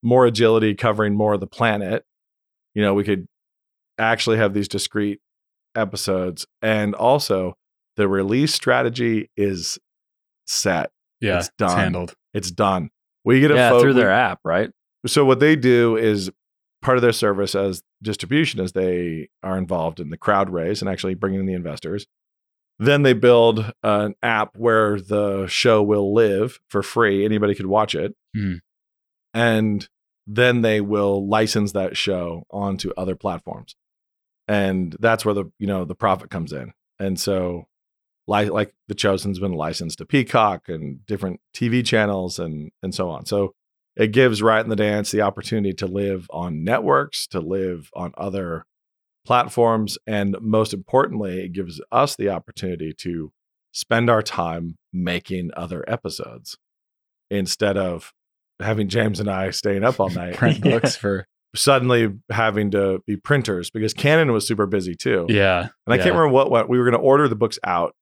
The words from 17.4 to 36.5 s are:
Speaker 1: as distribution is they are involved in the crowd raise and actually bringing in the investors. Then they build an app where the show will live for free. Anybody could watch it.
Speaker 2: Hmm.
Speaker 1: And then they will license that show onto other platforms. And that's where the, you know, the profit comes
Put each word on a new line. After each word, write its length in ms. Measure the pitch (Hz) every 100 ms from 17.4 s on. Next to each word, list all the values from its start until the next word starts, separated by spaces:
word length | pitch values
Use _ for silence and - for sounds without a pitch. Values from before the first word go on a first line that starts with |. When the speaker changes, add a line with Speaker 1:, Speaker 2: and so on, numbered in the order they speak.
| 98 98
Speaker 1:
as 280 | 98 92 _ _
distribution 580 | 107 104 87 147 156 101
is 120 | 90
they 560 | 95 92 90 87 80 71 _
are 140 | 92 92
involved 420 | 87 90 80 80
in 80 | 78
the 80 | 82
crowd 320 | - 101 98
raise 320 | 87 82 104
and 80 | 98
actually 240 | 92 95
bringing 260 | 92 98 95
in 60 | 95
the 80 |
investors. 540 | 92 85 73 80 101 - _ _ _ _ _ _ _
Then 240 | 110 143
they 100 | 143
build 580 | 120 123 120 117 110 107 -
an 320 | 113 104 104 98
app 340 | 117 113 107 -
where 420 | 117 110 107 104
the 460 | 92 104 104 98 95
show 380 | - 123 110
will 300 | 104 104 101 104
live 440 | 110 98 110 - _
for 140 | 104
free. 420 | 95 - 110 98
Anybody 300 | 104 107 104
could 140 | 101 95
watch 260 | 104 107
it. 220 | 78 95 - _ 110
Speaker 2:
Hmm. 200 | 98 87 _ _ _ _ _ _ _
Speaker 1:
And 540 | 113 117 110 110 104 - _ _ _ -
then 340 | 104 123 123
they 200 | 113 107
will 460 | 101 104 101 101 98
license 440 | 110 110 110 104
that 220 | 98 92 -
show 480 | - 92 87 85 -
onto 420 | 101 101 95 95 -
other 180 | 92 92
platforms. 600 | 104 87 87 85 - - _ _ _ _ _ _ -
And 480 | 104 98 92 87 78
that's 240 | 113 113
where 100 | 110 101
the, 100 | 95 _
you 80 | 101
know, 180 | 95 85
the 100 | 92
profit 340 | 104 92 -
comes 220 | 95 80